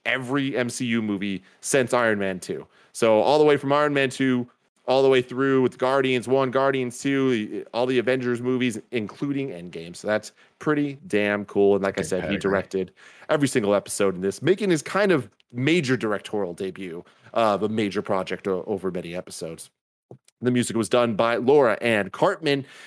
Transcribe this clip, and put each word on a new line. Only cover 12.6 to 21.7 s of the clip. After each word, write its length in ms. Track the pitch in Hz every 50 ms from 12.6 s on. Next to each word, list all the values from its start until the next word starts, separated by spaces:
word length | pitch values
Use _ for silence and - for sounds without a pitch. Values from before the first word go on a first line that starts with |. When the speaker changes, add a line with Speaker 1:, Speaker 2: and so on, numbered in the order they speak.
| 90 - - 95 92 92 _ _ - - - - - -
Speaker 1:
every 180 | 156 151 143 127
single 260 | - 127 104 104 104
episode 400 | 98 - - - - 101 98 92
in 80 | 90
this, 180 | 92 98 95 -
making 280 | 123 156 196 190 220 190
his 100 | 170 151
kind 300 | - - - 190 208 196
of 160 | 175 143 123 - _ _ _ _
major 440 | - 120 131 147 165 180 147 123 135
directorial 580 | 117 120 110 104 95 - - - 104 98 87 85
debut 500 | - 98 95 85 92 95 90 82 87 - _ _ _ _ - -
of 280 | 117 113 107 101 92
a 60 | 104 104
major 320 | 110 110 107 101 90 104
project 480 | 92 - 104 95 92 - 92 90 - 98
o-, 160 | 95 90 -
over 240 | - 107 92 92 95
many 240 | 87 90 82 69 85
episodes. 540 | 90 - - - - 87 80 82 - - - _ _ _ _ _ _ _ _ - - _ _ _ _
The 100 | 113 123
music 240 | 123 123 113 - 101
was 140 | 113 107 -
done 280 | - 123 120 117 110
by 200 | 95 117 117 117
Laura 400 | 107 120 117 143 147 135 117